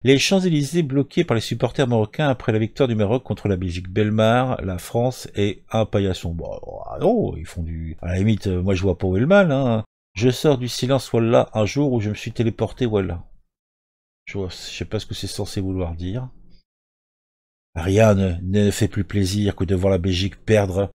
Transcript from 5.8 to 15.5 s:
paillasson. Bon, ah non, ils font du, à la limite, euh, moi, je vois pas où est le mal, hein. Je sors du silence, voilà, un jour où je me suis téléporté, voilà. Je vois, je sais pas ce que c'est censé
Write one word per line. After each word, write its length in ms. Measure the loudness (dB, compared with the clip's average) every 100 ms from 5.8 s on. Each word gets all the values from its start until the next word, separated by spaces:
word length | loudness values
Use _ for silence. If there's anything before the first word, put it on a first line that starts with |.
| 0
paillasson. 460 | 0 0 -2 -4
Bon, 180 | -6 -8 -10 -12 -14 -12
ah 80 | -2
non, 340 | 2 2 0 -4
ils 100 | -10
font 180 | -8
du, 340 | -8 -6 -8 -8
à 60 | -4
la 100 | 0
limite, 300 | 2 2 0
euh, 140 | -2
moi, 140 | 0 0
je 60 |
vois 160 | 0 0
pas 100 | 0
où 100 | 0
est 20 |
le 80 | 4
mal, 240 | 4 4
hein. 320 | 2 2 0 -4 _ _
Je 160 | 0 2
sors 280 | 4 2 2
du 120 | -2
silence, 420 | -4 0 0 0
voilà, 380 | 0 4 4 4
un 120 | 0 0
jour 260 | 2 0
où 80 | 0
je 120 | -2
me 40 | -4
suis 160 | -8
téléporté, 540 | -2 -2 0 -6 -2 0
voilà. 380 | 0 -2 -6 -12 -20 _ _ _ _ _ _ _ _
Je 140 | -12 -8
vois, 100 | -8
je 80 | -10
sais 300 | -14 -10 -6
pas 140 | -6
ce 60 | -6
que 80 |
c'est 140 | -10 -8
censé 320 | -8 -6